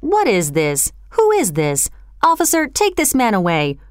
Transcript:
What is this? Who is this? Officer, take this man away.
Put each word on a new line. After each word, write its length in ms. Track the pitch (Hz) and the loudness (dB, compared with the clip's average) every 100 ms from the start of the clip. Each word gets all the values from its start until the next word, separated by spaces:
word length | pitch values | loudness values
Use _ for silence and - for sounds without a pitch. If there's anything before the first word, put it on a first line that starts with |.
What 240 | 277 403 403 | 0 0 2
is 260 | 190 160 | 2 0
this? 400 | 147 151 143 - - - | 0 -2 -2 -4 -6 -18
Who 200 | - 440 | 0 2
is 220 | 427 262 | 2 0
this? 380 | 151 151 143 - - - - | -2 -2 -2 -4 -8 -20 -4
Officer, 440 | 330 330 330 330 311 | 0 2 0 0 -2
take 300 | - 415 359 | 0 -2 0
this 180 | 302 | 0
man 200 | 262 247 | 2 0
away. 420 | 208 175 165 147 143 - | 0 0 0 0 -4 -12